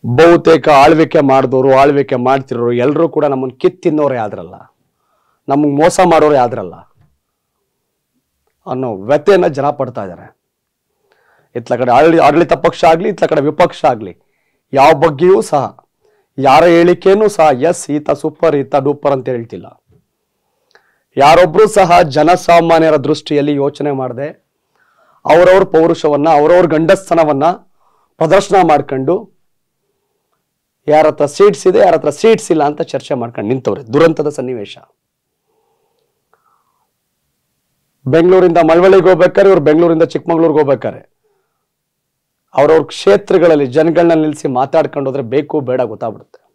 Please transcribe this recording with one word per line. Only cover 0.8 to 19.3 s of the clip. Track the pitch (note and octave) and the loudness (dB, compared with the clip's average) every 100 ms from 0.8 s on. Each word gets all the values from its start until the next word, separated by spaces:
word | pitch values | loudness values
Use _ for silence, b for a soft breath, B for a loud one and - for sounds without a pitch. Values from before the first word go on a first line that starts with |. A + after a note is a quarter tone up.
| D3 D#3+ D#3+ D#3+ | 4 4 2 0
ಮಾಡಿದವರು, | C#3 C3+ C3 C3 C3+ | 2 0 0 0 2
ಆಳ್ವಿಕೆ | C3 C#3+ C#3 C3+ B2+ | 2 2 0 -4 -4
ಮಾಡ್ತಿರೋರು | B2 C#3 C3+ A#2 A#2+ | -2 -4 -4 -6 -4
ಎಲ್ಲರೂ | A#2+ B2+ D3 E3 | -2 -2 -2 -2
ಕೂಡ | D#3 | -2
ನಮ್ಮನ್ನು | D3 C3+ C3 - | -2 -4 -8 -4
ಕಿತ್ತಿನ್ನೋರೇ | F#3 F3+ F3 D3+ C#3+ B2+ | -4 -2 -4 -2 -2 -4
ಆದ್ರಲ್ಲ, | G#2+ G2+ F2+ F#2+ - _ _ _ _ _ _ _ - | -6 -8 -10 -20 -20 _ _ _ _ _ _ _ -4
ನಮಗೆ | C#3 D3+ C#3 | -2 -2 0
ಮೋಸ | E3 - | 0 2
ಮಾಡೋರೇ | F3+ D#3+ D3+ C#3+ | 2 4 2 2
ಆದ್ರಲ್ಲ | B2 A2 F#2 E2+ _ _ _ _ _ _ _ _ _ _ _ _ _ _ _ _ _ _ - | 0 -4 -12 -16 _ _ _ _ _ _ _ _ _ _ _ _ _ _ _ _ _ _ -12
ಅನ್ನೋ | C3 C3 | -8 -8
ವ್ಯಥೆಯನ್ನ | G2 G#2 D3 D3 F#3+ F3 | -10 -4 -2 2 0 0
ಜನ | C#3+ C#3 | -2 -6
ಪಡ್ತಾ | D3 B2 A#2+ | -6 -8 -10
ಇದ್ದಾರೆ. | G2 E2 E2 _ _ _ _ _ _ _ _ _ _ _ _ | -14 -16 -20 _ _ _ _ _ _ _ _ _ _ _ _
ಇತ್ಲ | B2 A#2 B2 | -16 -8 -4
ಕಡೆ | B2 | 0
ಆಡಳಿ-, | B2 D#3 E3 | 2 4 4
ಆಡಳಿತ | C#3 D3 E3+ | 2 2 0
ಪಕ್ಷ | - E3+ - | 0 -2 0
ಆಗ್ಲಿ, | E3+ E3 G#3+ | 0 0 -2
ಇತ್ಲ | F#3 D#3+ | -4 -4
ಕಡೆ | D3+ | -2
ವಿಪಕ್ಷ | C#3+ D3+ F3 - | -4 -2 -2 0
ಆಗ್ಲಿ, | D3+ A2+ G2+ F2 _ _ _ _ _ | -4 -4 -10 -20 _ _ _ _ _
ಯಾವ | C3+ C#3+ | 0 2
ಬಗ್ಗೆಯೂ | D3+ E3 C3+ F3 G3+ | 4 0 0 2 2
ಸಹ, | G#3+ D3 A2+ - _ _ _ _ _ - | 0 -4 -4 -12 _ _ _ _ _ -4
ಯಾರ | C3+ C#3+ | 2 4
ಹೇಳಿಕೆನೂ | E3+ E3+ F3 F3 F#3+ G3+ G#3+ | 4 4 2 2 2 2 0
ಸಹ | G3+ D#3 C3 | 0 0 0
"ಎಸ್, | D#3 F3 - | -2 -4 -6
ಈತ | D3 D3 | -6 -4
ಸೂಪರ್, | D3 D#3 D3+ E3 D3 | -6 -6 -2 -2 -2
ಈತ | C3+ C#3+ | -2 -4
ಡೂಪರ್" | C3+ C#3+ C#3+ | -2 -4 -4
ಅಂತ | C3+ | -4
ಹೇಳ್ತಿಲ್ಲ. | B2 | -6